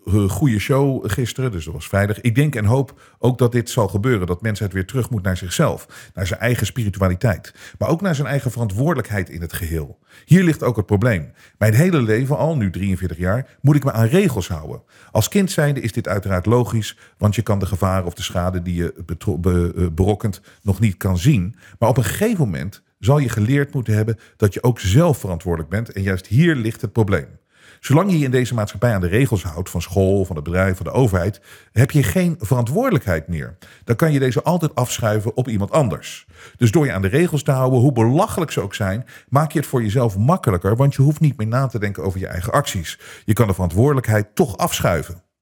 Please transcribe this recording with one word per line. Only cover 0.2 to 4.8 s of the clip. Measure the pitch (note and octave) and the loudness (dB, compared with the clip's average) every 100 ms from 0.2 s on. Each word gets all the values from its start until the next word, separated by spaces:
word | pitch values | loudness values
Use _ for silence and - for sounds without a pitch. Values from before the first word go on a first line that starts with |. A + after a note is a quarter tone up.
| G2 | 2
goede | - D3 G#2 | 2 0 0
show | - C3+ C#3 B2+ G#2+ | 0 2 2 0 -4
gisteren, | A#2 A#2+ - C3 | -4 -4 -4 -6
dus | F2+ D#2+ | -6 -8
dat | |
was | D#2 - | -12 -4
vrijdag. | G2 G2+ G#2+ | 0 0 0
Ik | A#2 A2 | 0 2
denk | D3 C#3+ | 2 2
en | G2+ | 2
hoop | C3 C3 - - _ | 2 0 -8 -20 _
ook | A#2 A#2+ | 0 2
dat | A#2+ | 2
dit | A#2+ - | 2 -2
zal | - G2+ | 0 0
gebeuren, | G#2 B2 A2 F2+ | 0 0 0 -2
dat | F2 | -4
mensen | A2+ G#2 G#2 | -4 -4 -4
het | |
weer | F#2+ | -4